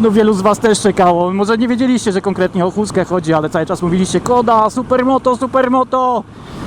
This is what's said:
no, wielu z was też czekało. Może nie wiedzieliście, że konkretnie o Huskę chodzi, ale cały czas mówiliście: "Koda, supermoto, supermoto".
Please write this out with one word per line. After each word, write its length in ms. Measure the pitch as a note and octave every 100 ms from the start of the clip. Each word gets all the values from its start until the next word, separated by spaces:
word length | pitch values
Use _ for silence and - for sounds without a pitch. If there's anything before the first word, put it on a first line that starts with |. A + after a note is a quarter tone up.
no, 100 | A3
wielu 240 | G#3 G#3+
z 60 | G3+
was 180 | G3+ G#3
też 220 | A3+ G3+
czekało. 520 | G#3 F#3 F3+ E3+ F3+
Może 260 | F#3+ G3+ A3+
nie 100 | A#3+
wiedzieliście, 440 | A#3+ B3+ B3 -
że 80 | F#3+
konkretnie 460 | G3 F#3+ F#3 F#3 F3+
o 40 |
Huskę 340 | F3 G#3 F#3+
chodzi, 300 | F3 F3+ D#3+
ale 160 | D#3+ D3+
cały 160 | E3+ D#3+
czas 160 | F#3
mówiliście: 380 | F3 F3+ F3+ F3+
"Koda, 500 | F3 B3 A#3 A3+ A3
supermoto, 680 | B3 A#3 B3+ B3+ C4 C4 A#3+
supermoto". 880 | C4 C4 B3+ C4 B3 C4 B3+ A#3+ - - - -